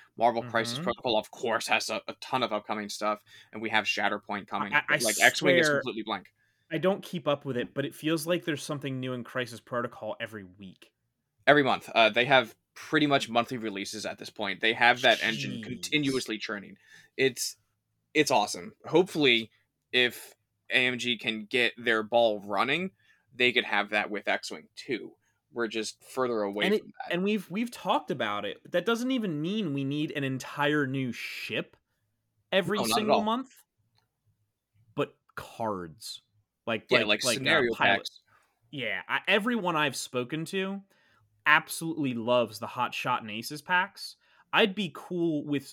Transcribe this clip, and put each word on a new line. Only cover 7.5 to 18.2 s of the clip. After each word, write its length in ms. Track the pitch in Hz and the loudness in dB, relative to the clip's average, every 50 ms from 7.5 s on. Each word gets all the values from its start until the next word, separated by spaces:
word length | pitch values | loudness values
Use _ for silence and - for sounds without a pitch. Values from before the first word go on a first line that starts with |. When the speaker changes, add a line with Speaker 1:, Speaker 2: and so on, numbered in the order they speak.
| 123 | -4
Speaker 2:
it, 160 | 120 110 - - | -4 -6 -4 -4
but 100 | 139 139 | -4 -4
it 80 | - - | -4 -6
feels 320 | - 147 151 165 160 147 | -6 -2 -2 -2 0 0
like 180 | 165 180 170 170 | 0 -2 0 0
there's 180 | 170 147 135 - | -4 -4 -4 -4
something 360 | - 151 139 139 139 131 127 | -6 -6 -6 -6 -6 -6 -6
new 140 | 127 131 127 | -6 -6 -6
in 100 | 123 117 | -8 -8
Crisis 360 | - - 131 123 110 113 104 | -6 -6 -6 -6 -6 -8 -14
Protocol 560 | - - 127 120 120 123 - - 110 107 - - | -10 -6 -4 -4 -4 -4 -8 -10 -10 -10 -8 -8
every 240 | 117 110 110 104 95 | -10 -10 -10 -12 -14
week. 480 | 90 90 104 98 92 90 _ - _ _ _ _ _ _ _ _ _ _ _ _ | -16 -18 -18 -18 -18 -18 _ -20 _ _ _ _ _ _ _ _ _ _ _ _
Speaker 1:
Every 160 | 135 147 147 135 | 6 6 8 6
month. 260 | 127 98 - - - - | 6 2 2 -2 2 4
Uh, 160 | 117 113 107 | 6 6 6
they 160 | 104 120 123 | 6 4 4
have 300 | 135 135 127 117 110 - _ _ _ _ | 6 6 4 4 2 -4 _ _ _ _
pretty 320 | - - - - 156 147 | -18 -4 0 2 2 4
much 240 | 147 143 135 - 113 | 4 4 2 2 2
monthly 280 | 113 120 113 - 131 | 0 0 0 0 -4
releases 480 | 120 110 107 98 98 98 - - 107 101 | -6 -6 -6 -4 -6 -6 -6 -8 -8 -8
at 120 | 90 - | -8 -8
this 140 | - - - | -10 -14 -14
point. 300 | - - 107 98 92 82 | -8 -6 -4 -4 -2 0
They 120 | - 113 110 | 0 0 4
have 280 | - 117 120 123 123 | 6 6 6 6 6
that 220 | 127 120 110 - - | 6 4 6 4 2
engine 300 | 113 113 110 139 - 123 120 | 0 0 -2 -4 -6 -8 -8
Speaker 2:
Jeez. 20 | 110 | -8
Speaker 1:
continuously 760 | 107 123 - - - - 151 147 135 135 127 - - 110 107 | -10 -10 -10 -4 -2 0 0 0 0 0 -2 -2 -4 -6 -6
churning. 380 | - - 104 101 95 - - - _ _ - - - _ _ | -6 -8 -8 -8 -10 -14 -20 -20 _ _ -20 -20 -20 _ _
It's, 380 | - 131 135 120 - - - - _ _ _ _ _ _ _ _ _ _ _ - | 0 0 0 0 -2 -6 -8 -8 _ _ _ _ _ _ _ _ _ _ _ 2
it's 160 | 156 | 2